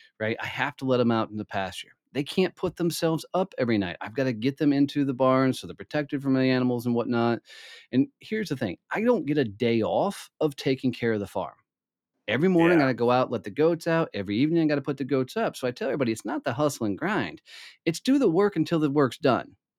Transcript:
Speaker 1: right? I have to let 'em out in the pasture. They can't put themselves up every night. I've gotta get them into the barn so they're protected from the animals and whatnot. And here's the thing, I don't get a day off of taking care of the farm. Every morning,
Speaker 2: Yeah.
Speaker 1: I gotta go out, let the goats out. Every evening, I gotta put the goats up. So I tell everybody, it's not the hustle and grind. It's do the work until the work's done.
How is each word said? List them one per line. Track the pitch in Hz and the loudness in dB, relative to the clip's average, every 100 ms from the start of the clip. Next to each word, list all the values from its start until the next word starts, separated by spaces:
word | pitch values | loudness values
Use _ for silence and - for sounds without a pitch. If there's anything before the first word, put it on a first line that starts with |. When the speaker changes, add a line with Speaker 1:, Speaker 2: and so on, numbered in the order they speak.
| _ - | _ -6
Speaker 1:
right? | 110 117 | -4 -4
I | - | -6
have | - 135 - | -4 -4 -4
to | |
let | 131 123 | 0 2
'em | 120 | 2
out | 113 104 | 2 -2
in | 107 | -6
the | |
pasture. | 107 101 95 - - _ _ | -8 -6 -6 -8 -18 _ _
They | 127 | -8
can't | 147 - 185 | -4 0 0
put | - 180 - | -2 -6 -2
themselves | 175 - 165 160 - | -4 0 -2 -2 -2
up | 180 190 - | -4 -2 -2
every | 120 110 | 0 0
night. | 92 82 | 0 -4
I've | - | -8
gotta | 113 131 | -2 -2
get | 110 123 135 | 0 -2 0
them | 151 | 2
into | 139 143 147 | 2 2 0
the | 139 | -2
barn | 127 131 131 131 | 2 4 4 2
so | 123 90 | 0 -6
they're | |
protected | 85 98 151 143 143 | -14 -6 -6 -4 -4
from | 139 | 0
the | 131 | 2
animals | 131 127 123 123 120 | 2 2 0 0 0
and | |
whatnot. | 120 113 120 117 117 - - - - - | 0 0 2 2 0 -6 -20 -20 -20 -4
And | 123 143 _ | 0 0 _
here's | - 220 208 | -8 -6 -4
the | 139 | -4
thing, | 104 80 - | -4 -6 -6
I | 151 | -2
don't | 226 233 139 | 2 2 2
get | 151 | 0
a | |
day | 127 101 117 117 | 0 0 0 2
off | 95 104 185 - - - | 2 0 0 -4 -10 -4
of | 156 | -2
taking | - - 135 131 | -2 -4 -2 -2
care | - 117 | -2 -2
of | 110 | -2
the | 101 | -4
farm. | 98 78 - _ _ _ _ _ _ - | -6 -8 -10 _ _ _ _ _ _ -4
Every | 117 185 | 0 4
morning, | 175 165 170 | 4 6 6
Speaker 2:
Yeah. | |
Speaker 1:
I | 135 | 4
gotta | |
go | 113 120 | 2 2
out, | 123 127 | 4 2
let | 117 | -2
the | 104 | -4
goats | 98 160 165 170 | 0 2 2 0
out. | 165 160 | 0 0
Every | 104 95 104 | -4 -2 0
evening, | 151 165 | 2 2
I | 156 | 2
gotta | 143 | 0
put | 139 139 | -2 -6
the | |
goats | 135 135 131 220 | -2 -2 -2 -2
up. | 208 - | -4 -2
So | 127 | -6
I | |
tell | 120 135 | -4 -4
everybody, | 120 123 | -2 0
it's | 110 | -2
not | - 147 | -4 -6
the | 143 | -4
hustle | 117 151 - 107 | 0 0 0 -4
and | 95 | -2
grind. | 170 202 90 - - - - - | -2 -2 -4 -8 -18 -20 -20 -8
It's | - 165 | -4 -2
do | - 277 | 2 2
the | 240 | 4
work | 165 202 | 2 2
until | 175 151 165 | 0 0 0
the | 151 | 2
work's | 147 131 - | 2 0 2
done. | 135 107 - - _ | 2 2 -2 -16 _